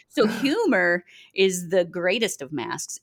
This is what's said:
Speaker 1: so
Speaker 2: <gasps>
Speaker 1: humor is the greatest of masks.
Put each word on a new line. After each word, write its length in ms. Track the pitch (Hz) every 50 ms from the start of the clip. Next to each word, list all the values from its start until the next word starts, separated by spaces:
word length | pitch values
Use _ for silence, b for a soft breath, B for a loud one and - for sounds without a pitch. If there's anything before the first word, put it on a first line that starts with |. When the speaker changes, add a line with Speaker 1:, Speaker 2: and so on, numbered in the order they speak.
| B _
Speaker 1:
so 160 | - - 226 214
Speaker 2:
<gasps> 140 | 226 -
Speaker 1:
humor 640 | - 269 302 453 480 359 240 190 180 175 175 175 B B B B B B -
is 340 | - 190 190 185 180 175 165
the 160 | 180 185 175
greatest 560 | 170 160 180 170 180 190 240 220 190 - -
of 100 | 143 131
masks. 480 | 151 139 110 - 123 151 - - - -